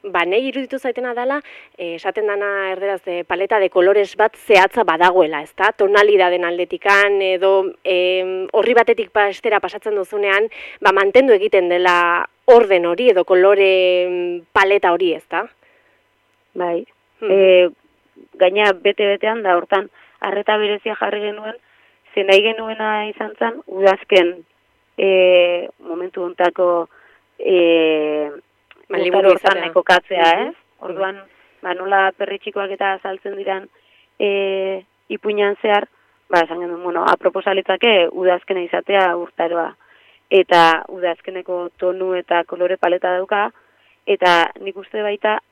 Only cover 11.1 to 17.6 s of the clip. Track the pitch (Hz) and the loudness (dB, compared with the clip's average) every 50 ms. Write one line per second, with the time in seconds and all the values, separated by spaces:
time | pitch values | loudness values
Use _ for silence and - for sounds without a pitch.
11.1 | 190 247 269 269 226 190 196 214 - 196 180 175 175 175 180 180 175 175 175 170 | 4 4 6 6 4 4 4 2 2 2 2 2 0 2 2 2 4 4 2 2
12.1 | 170 175 - - _ _ _ - 247 240 233 196 196 180 170 170 170 170 247 254 | 0 -2 -2 -6 _ _ _ 6 8 8 8 6 2 2 2 0 -2 2 2 4
13.1 | 202 185 170 - 190 180 180 196 202 196 196 190 190 185 185 185 180 180 180 180 | 4 4 2 2 4 4 6 6 6 4 4 4 4 4 2 2 2 2 0 -2
14.1 | 180 180 175 175 175 175 165 _ _ 214 196 190 202 202 - 185 170 175 185 175 | -2 -4 -4 -6 -8 -8 -12 _ _ 0 2 2 2 2 2 2 0 2 0 -2
15.1 | 156 156 _ _ - 170 208 247 _ _ _ _ _ _ _ _ _ _ _ _ | -2 -4 _ _ -8 -8 -8 -8 _ _ _ _ _ _ _ _ _ _ _ _
16.1 | _ _ _ _ _ _ _ _ _ 185 180 175 170 170 226 _ _ _ _ _ | _ _ _ _ _ _ _ _ _ -8 -6 -4 -6 -6 -8 _ _ _ _ _
17.1 | _ _ 226 208 190 196 190 190 185 180 | _ _ -4 0 2 4 6 6 6 6